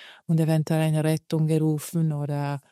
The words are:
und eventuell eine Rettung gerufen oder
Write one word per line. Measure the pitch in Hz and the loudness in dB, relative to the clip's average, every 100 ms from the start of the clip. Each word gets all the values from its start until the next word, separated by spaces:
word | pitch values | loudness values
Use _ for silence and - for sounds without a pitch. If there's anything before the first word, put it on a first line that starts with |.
| - - - | -20 -10 -2
und | 160 | 2
eventuell | 160 160 147 160 | 2 2 0 0
eine | 160 156 | 0 2
Rettung | 156 160 - 160 156 | 0 -2 -2 -2 2
gerufen | 160 156 151 - 165 160 | 2 2 -2 -4 -2 -2
oder | 147 147 143 143 143 _ | -2 -4 -4 -4 -6 _